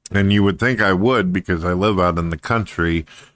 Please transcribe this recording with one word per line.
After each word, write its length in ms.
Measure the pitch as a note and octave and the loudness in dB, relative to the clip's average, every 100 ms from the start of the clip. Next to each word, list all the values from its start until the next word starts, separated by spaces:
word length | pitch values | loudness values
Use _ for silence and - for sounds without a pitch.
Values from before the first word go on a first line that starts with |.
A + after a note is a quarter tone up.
| - | -6
And 160 | G2+ G2 | -2 2
you 120 | G2+ | 2
would 160 | G2 F#2 | 2 2
think 220 | A#2+ A#2 | -2 0
I 100 | G#2 | 2
would 400 | F#2 A2 B2+ F#2 | 2 2 2 0
because 320 | F#2 F2+ F2 | -2 -2 -2
I 80 | F2 | -2
live 260 | F2+ G#2 G2 | 0 0 2
out 200 | F2+ E2+ | 0 0
in 100 | E2+ | -4
the 80 | E2 | -6
country, 680 | - A#2 G2 - E2+ E2 D2+ - - | -4 -4 -4 -2 0 0 -4 -14 -20